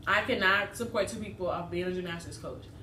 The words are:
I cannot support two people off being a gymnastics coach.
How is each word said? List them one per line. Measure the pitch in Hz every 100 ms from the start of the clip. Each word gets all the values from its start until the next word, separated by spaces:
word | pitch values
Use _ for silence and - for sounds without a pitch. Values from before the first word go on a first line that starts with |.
| -
I | 202
cannot | 214 240 190 196 202 -
support | 233 220 196
two | 214
people | 208 202 180
off | 160 170
being | 175 180
a |
gymnastics | 185 180 170 - -
coach. | 156 - - -